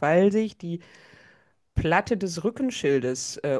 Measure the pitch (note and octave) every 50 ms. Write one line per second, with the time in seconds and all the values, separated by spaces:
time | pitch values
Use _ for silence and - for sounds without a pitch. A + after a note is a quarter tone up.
0 | C#3+ D3 D#3+ F3+ F#3+ G3+ G3 A3 A3 G#3 - _ - E3+ E3+ F3 - - - -
1 | - - - - - - _ _ _ _ _ _ _ _ - - - D#3+ E3+ F#3+
2 | G#3 - A#3+ F#3 G3 F#3 E3 E3+ E3+ A3+ A#3 - C4+ B3+ A#3 - - C#3 C#3 C3+
3 | B2 B2+ B2+ B2+ - - - - - D3 C3+ C3